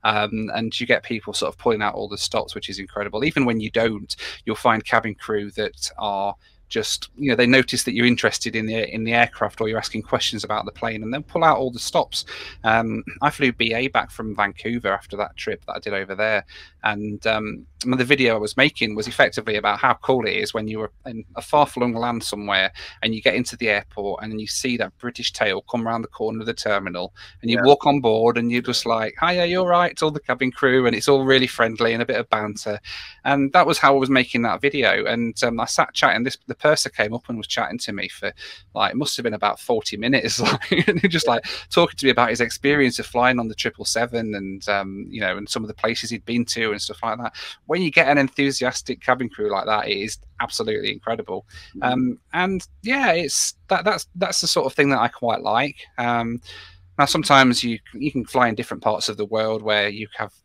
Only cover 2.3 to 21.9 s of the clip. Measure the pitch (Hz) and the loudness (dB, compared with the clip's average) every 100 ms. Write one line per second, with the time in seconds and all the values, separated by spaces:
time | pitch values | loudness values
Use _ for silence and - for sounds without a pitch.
2.3 | 113 - 107 - 98 95 - 101 107 147 | -4 -6 -10 -12 -12 -10 -8 -6 -2 -2
3.3 | 151 123 113 107 - 113 104 - - - | 2 2 0 -2 0 0 -2 -10 -12 -12
4.3 | - - 110 123 113 - 117 110 101 - | -10 -8 0 2 2 2 0 0 -10 -4
5.3 | 107 101 104 104 - - - 104 98 101 | -4 -4 -6 -6 -6 -10 -6 -4 -2 -4
6.3 | - _ _ _ 113 104 - - - 143 | -6 _ _ _ -6 -4 -6 -8 -4 0
7.3 | 117 123 131 127 131 - 107 123 120 - | 4 6 4 2 -2 -2 2 2 4 0
8.3 | - 113 113 110 113 107 104 113 117 117 | 0 -4 -4 -4 -4 -4 -4 0 2 2
9.3 | - 104 - 110 110 - 113 - 127 - | 0 -6 -2 -4 -2 -4 -8 -2 -2 -2
10.3 | 107 104 107 101 - 117 110 110 135 - | -4 -4 -4 -6 -6 -6 -6 -8 -8 -6
11.3 | 170 160 139 131 120 - - - - - | 2 4 4 0 -6 -2 -2 0 -6 -10
12.3 | - - - 113 113 113 110 - - 143 | -14 -14 -4 2 2 2 -4 -8 -2 -2
13.3 | - 139 117 113 113 135 120 110 - 110 | 2 0 2 -2 0 0 -2 -2 -8 -8
14.3 | 104 101 - - 120 101 98 - 101 104 | -2 -2 -2 -6 -4 -2 -2 -4 -8 -8
15.3 | - - 110 - 92 107 98 98 95 107 | -6 -8 -8 -10 -10 -6 -6 -6 -2 0
16.3 | 107 - - - _ 110 104 107 104 110 | 0 -2 -20 -20 _ -2 -2 -6 -4 0
17.3 | 110 107 110 - - 127 127 123 143 123 | 0 -2 -10 -16 -8 -2 0 2 4 4
18.3 | 110 107 - 143 - 113 107 107 - 139 | 2 -2 2 2 2 -2 -2 -6 2 2
19.3 | - 113 107 104 101 131 117 - 131 110 | 2 -2 0 0 2 2 2 2 0 2
20.3 | 95 101 113 110 110 107 _ 131 113 101 | -2 -2 -4 -6 -6 -8 _ -14 -14 -12
21.3 | 92 - 151 143 - 123 | -14 0 2 2 2 -2